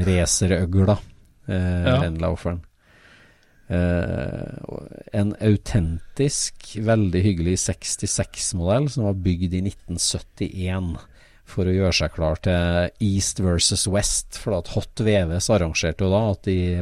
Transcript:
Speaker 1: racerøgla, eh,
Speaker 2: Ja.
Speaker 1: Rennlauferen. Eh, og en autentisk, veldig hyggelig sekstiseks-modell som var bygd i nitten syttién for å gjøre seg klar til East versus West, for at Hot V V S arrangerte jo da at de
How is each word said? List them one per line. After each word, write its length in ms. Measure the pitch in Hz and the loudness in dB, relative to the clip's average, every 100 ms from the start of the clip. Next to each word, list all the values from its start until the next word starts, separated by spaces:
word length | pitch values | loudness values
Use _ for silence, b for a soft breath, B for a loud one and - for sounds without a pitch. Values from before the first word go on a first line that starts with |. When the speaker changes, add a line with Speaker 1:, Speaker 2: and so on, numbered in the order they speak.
Speaker 1:
racerøgla, 960 | 90 90 82 - 90 90 90 95 95 87 - - - _ - | 2 2 2 2 2 2 2 4 4 2 -2 -20 -20 _ -4
eh, 360 | 95 90 90 87 | -2 0 2 2
Speaker 2:
Ja. 140 | - | 2
Speaker 1:
Rennlauferen. 600 | 87 80 82 85 87 85 - _ b b b b b b b b | 2 -2 -2 -2 -4 -6 -10 _ b b b b b b b b
Eh, 920 | - 90 87 87 - - - - - - - | -4 0 2 2 0 -4 -6 -8 -10 -12 -12
og 220 | - - - - 107 | -14 -14 -18 -6 -2
en 140 | 101 - | 0 2
autentisk, 1300 | 107 101 - 101 80 82 - - 143 - - - - - 110 | 2 2 2 0 0 -2 -6 -2 -2 -2 -6 -8 -12 -4 2
veldig 360 | 113 98 90 | 4 4 4
hyggelig 320 | 104 87 85 92 | 2 2 2 0
sekstiseks-modell 1200 | - 90 - - 101 - 95 - - 92 85 117 143 | -2 -4 -6 -6 -4 -4 -4 -6 -6 -2 0 2 0
som 140 | 131 104 | 0 -2
var 80 | 95 | 0
bygd 380 | 90 87 92 92 | 0 0 0 -2
i 40 | 95 | -4
nitten 320 | - - 87 | -6 -8 -4
syttién 920 | - - - - 95 95 92 92 87 69 - b b b - | -2 -4 -8 -8 -8 -4 -4 -2 -4 -8 -12 b b b -8
for 160 | - 90 | -2 2
å 80 | |
gjøre 200 | 92 95 | 2 2
seg 200 | - 82 | 2 -2
klar 240 | - 80 78 | -2 -2 0
til 500 | 95 87 87 87 87 - | 0 2 2 2 0 -2
East 400 | 107 98 92 - | 0 0 -2 -2
versus 460 | 92 87 - 101 - | 0 2 2 0 0
West, 480 | 98 - - - - | 0 0 -4 -6 -8
for 160 | - 92 | -4 -4
at 100 | - | -2
Hot 280 | - - - | -6 -6 -2
V 140 | 107 101 | 2 2
V 180 | 85 87 | 2 0
S 100 | - | 2
arrangerte 560 | 107 82 73 82 - 95 | 2 2 0 -2 0 2
jo 60 | |
da 80 | 98 113 92 | 2 2 -2
at 100 | 104 | 0
de 120 | 92 90 87 | 0 0 0